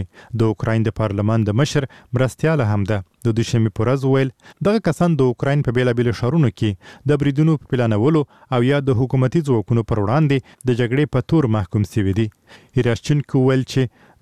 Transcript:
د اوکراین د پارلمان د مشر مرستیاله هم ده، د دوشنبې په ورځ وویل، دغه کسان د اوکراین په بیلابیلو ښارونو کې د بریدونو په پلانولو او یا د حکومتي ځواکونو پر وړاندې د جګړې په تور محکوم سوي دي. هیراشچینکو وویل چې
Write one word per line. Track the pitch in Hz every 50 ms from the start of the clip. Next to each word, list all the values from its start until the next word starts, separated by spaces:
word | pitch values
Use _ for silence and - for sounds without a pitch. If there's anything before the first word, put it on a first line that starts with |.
| 95 - _ - - - - 113
د | 113 110
اوکراین | 107 - - 113 113 113 110
د | 110 - -
پارلمان | 110 104 98 101 104 107 113 113 107
د | 107 101 117
مشر | 147 - - 147 131 - - - - - 123
مرستیاله | 120 131 123 - - - 156 165 147 120 104
هم | 107 104 98 92
ده، | 107 98 92 _ _ _ -
د | 113 107
دوشنبې | 113 110 - - 113 110 110 -
په | - 107
ورځ | 120 139 139 131
وویل، | 131 135 135 135 131 - _ - - - - 156
دغه | 196 214 220 -
کسان | 175 139 - 175 175 165 135
د | 131 127
اوکراین | 117 - - 139 143 147 139
په | 135 117
بیلابیلو | 127 127 123 117 120 120 120 110 -
ښارونو | 117 123 151 170 143 113 - -
کې | 110 107 95 - - - - - - 131
د | 147 135 139
بریدونو | 143 135 147 156 160 156 135
په | - - 139
پلانولو | 123 120 113 107 104 113 151 165 151 139 - _ - - - 131
او | 123 120 131
یا | 143 143 139
د | 135 127 107
حکومتي | 131 123 - 131 127 127 - 170 147
ځواکونو | 143 123 110 98 - 117 117 107 -
پر | 117 104 98
وړاندې | 101 123 156 160 139 139 131 - - - _ -
د | 127 120 113
جګړې | 123 110 123 139 151 - -
په | 127 - - 165
تور | 160 139 113 110
محکوم | 107 92 - - 107 104 - -
سوي | 113 98 95 92 110
دي. | 113 107 - _ _ - - - - _ -
هیراشچینکو | 127 113 120 117 - - - 147 147 - - - 135
وویل | 127 131 131 131 127 -
چې | - 135 127 113 _ _ _ _ _ -